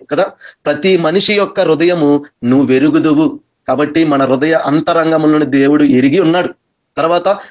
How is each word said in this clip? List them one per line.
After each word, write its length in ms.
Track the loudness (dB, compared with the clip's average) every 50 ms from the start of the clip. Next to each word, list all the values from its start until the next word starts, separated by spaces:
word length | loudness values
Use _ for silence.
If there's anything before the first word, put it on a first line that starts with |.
| -8 -8
కదా, 160 | -4 -4 -4 -4 -6 _ -20 -20 -20 _ -6
ప్రతి 300 | -6 -6 -2 0 0 0
మనిషి 380 | 2 0 0 0 0 0 0 0
యొక్క 260 | 0 -2 -2 -2 -2
హృదయము 640 | 0 0 0 2 2 0 0 0 2 2 0 0 -2 -6 _ -8 -2
నువ్వు 220 | 0 2 2 2
వెరుగుదువు. 760 | 2 2 2 2 2 2 2 2 2 2 2 0 -2 -2 -6 _ _ _ _ -6 -6
కాబట్టి 360 | -2 -2 -2 -2 0 -2 0
మన 200 | 0 0 0 0
హృదయ 280 | 0 0 0 0 0 0
అంతరంగములను 920 | 0 0 0 -2 -2 0 0 0 0 0 0 0 0 2 2 2 2 0
దేవుడు 400 | 0 0 0 2 2 2 2 2
ఎరిగి 360 | 2 2 2 2 2 2 2
ఉన్నాడు. 340 | 0 2 0 0 -2 -4 -8 _ _ _ _ _ _ _ -8
తర్వాత, 320 | -4 -2 0 0 0 0 -2 -4 -4 -6 -20